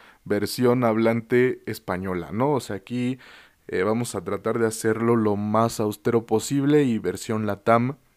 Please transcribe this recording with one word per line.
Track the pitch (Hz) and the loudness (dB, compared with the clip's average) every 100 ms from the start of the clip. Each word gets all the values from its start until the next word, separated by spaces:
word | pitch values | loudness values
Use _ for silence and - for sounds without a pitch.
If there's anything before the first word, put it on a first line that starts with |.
| - _ | -20 _
versión | - 104 101 - 123 123 | -4 -2 -2 0 2 4
hablante | 120 110 113 117 113 123 127 - - | 2 4 2 2 2 2 2 0 -8
española, | 110 - 92 95 90 85 | -10 -6 -6 -4 -6 -6
¿no? | 98 135 | -2 0
O | 139 | 0
sea, | - 101 | -4 -10
aquí, | - 123 123 131 - - - _ - | -8 -6 -4 -6 -12 -20 -20 _ -6
eh, | 90 | -2
vamos | 95 113 120 | 0 0 -2
a | 101 | -6
tratar | 87 98 110 113 | -6 -6 -4 -2
de | 113 | -2
hacerlo | 110 110 110 117 117 | 0 -2 0 2 2
lo | 107 101 | 2 0
más | 104 107 113 - | 0 2 2 0
austero | 107 104 - 117 117 | -4 -2 0 0 2
posible | 143 139 139 139 151 | -2 0 0 4 4
y | 139 110 | 4 0
versión | 95 95 - 110 107 | -2 -6 -4 -4 -4
latam, | 98 - 117 123 143 _ | -2 2 2 2 -4 _